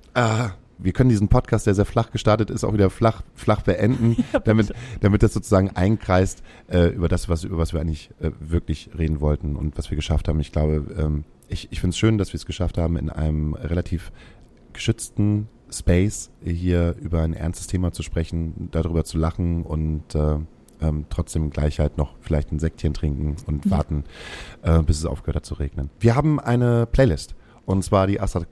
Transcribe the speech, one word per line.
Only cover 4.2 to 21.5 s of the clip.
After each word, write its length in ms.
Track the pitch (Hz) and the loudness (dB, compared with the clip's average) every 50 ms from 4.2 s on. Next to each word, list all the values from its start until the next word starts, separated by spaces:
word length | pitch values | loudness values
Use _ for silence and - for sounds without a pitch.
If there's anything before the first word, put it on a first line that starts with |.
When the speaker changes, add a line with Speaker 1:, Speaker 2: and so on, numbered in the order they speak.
| 233 - - 277 | 0 0 -2 0
Speaker 2:
bitte. 40 | - | 2
Speaker 1:
damit, 280 | 110 107 113 104 - - - - - - - | 4 4 4 4 2 -2 -8 -14 -14 -4 0
damit 220 | - 98 101 104 - | 2 4 4 6 4
das 100 | 104 - | 4 2
sozusagen 380 | 101 - - 101 92 95 95 - | 0 0 2 4 4 4 2 0
einkreist, 680 | - 92 101 110 - - - 92 90 95 - - - - - - - - - | 0 2 2 2 0 0 2 4 4 4 2 -2 -6 -14 -20 -20 -20 -8 0
äh, 160 | 95 87 85 85 | 2 4 4 4
über 200 | - 87 85 82 | 2 0 0 0
das, 220 | 92 87 - - | 0 -2 0 -2
was, 140 | 85 80 92 | -2 -2 -2
über 140 | 98 92 82 | -4 -4 -2
was 160 | 82 80 85 | -2 -2 -2
wir 80 | 80 | -4
eigentlich, 280 | 80 82 78 - - - - - | -4 -4 -4 -6 -8 -14 -10 -6
äh, 120 | 76 78 - - | -6 -6 -6 -6
wirklich 500 | 76 78 85 85 - - 78 - - - - - | -6 -4 -2 -2 -2 -4 -6 -8 -8 -10 -6 -2
reden 220 | 82 78 78 71 | -2 0 0 0
wollten 340 | 73 76 73 - - 73 71 | 0 0 0 0 -2 -4 -4
und 220 | 67 76 76 - - | -4 -4 -4 -4 -6
was 120 | - - | -6 -6
wir 40 | - | -6
geschafft 320 | 76 - - 78 76 - 80 | -6 -2 0 0 0 0 0
haben. 120 | 76 78 | -2 -2
Ich 120 | 76 - | -2 -2
glaube, 340 | - 78 76 76 78 76 71 - - 80 | -2 0 0 2 0 0 -2 -4 -4 -4
ähm, 260 | 78 76 76 73 73 - - _ - - | -2 -2 -2 -4 -6 -8 -16 _ -12 -10
ich, 180 | - - - - | -8 -8 -8 -8
ich 100 | - - | -6 -4
find's 160 | - 90 85 - | -2 -2 0 2
schön, 200 | - 110 110 101 | 2 2 4 2
dass 160 | 95 - - | 0 -2 -6
wir's 120 | 82 - | -8 -10
geschafft 320 | - - - 87 85 - 90 | -8 -6 -4 -4 -2 -2 0
haben, 200 | 85 80 85 76 | 0 0 0 -2
in 120 | 64 78 | -2 -4
einem 440 | - - 78 78 78 76 76 76 73 | -4 -2 -2 0 0 0 -2 -2 -4
relativ 580 | - - 78 85 85 80 - 87 80 - - - - - - - - - - - _ - - - | -6 -6 -4 -2 -2 -2 -2 -4 -6 -6 -10 -16 -18 -20 -20 -20 -20 -20 -20 -20 _ -20 -20 -14
geschützten 760 | - - - 110 - - - - - 104 104 104 104 107 - - _ _ - | -4 -2 -2 -2 -2 -6 -8 -4 0 0 2 2 0 -2 -6 -12 _ _ -14
Space 640 | - - - - 87 90 98 107 - - - - _ _ - | -14 -4 0 2 4 4 4 2 -2 -6 -10 -16 _ _ -8
hier 520 | 98 85 85 90 90 87 87 85 85 - - | -6 -4 -2 0 2 2 2 2 0 0 -4
über 220 | - 85 85 82 | -6 -2 0 0
ein 120 | 80 82 80 | 0 0 -2
ernstes 340 | - 78 87 87 - - - | -4 -4 -6 -6 -8 -6 -4
Thema 240 | - 90 90 87 | -2 -2 0 -2
zu 100 | - - | -2 -4
sprechen, 680 | - - - 85 82 - 87 82 82 80 80 - 90 85 | -8 -6 -4 -4 -4 -2 -4 -4 -4 -6 -6 -8 -10 -4
darüber 320 | - 82 82 82 82 80 - | -2 -2 -2 0 0 -2 -2
zu 140 | - - 80 | -2 -2 -2
lachen 460 | 80 80 - - 90 85 85 85 78 | -2 -2 -2 -2 -2 -2 -2 -2 -4
und, 520 | - 78 78 78 78 78 76 - - - | -4 -4 -2 -2 -2 -2 -4 -6 -4 -2
äh, 220 | 76 76 76 76 73 78 - - _ _ - - - 80 78 | 0 2 2 0 0 -4 -6 -12 _ _ -20 -8 -4 -2 0
ähm, 160 | 76 76 73 - | 0 -2 -4 -4
trotzdem 400 | - - 78 - - 80 78 | -4 -4 -4 -2 -2 -2 -2
gleich 300 | 73 | -2